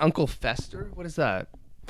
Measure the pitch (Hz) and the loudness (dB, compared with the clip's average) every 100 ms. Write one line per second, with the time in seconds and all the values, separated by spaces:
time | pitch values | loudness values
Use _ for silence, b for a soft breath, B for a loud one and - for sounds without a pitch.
0 | 156 165 147 - 123 120 - - - 180 | 6 6 2 2 -2 -2 -4 -8 -10 -8
1 | 170 160 135 92 - - - - - | -6 0 2 2 -2 -12 -18 -16 -10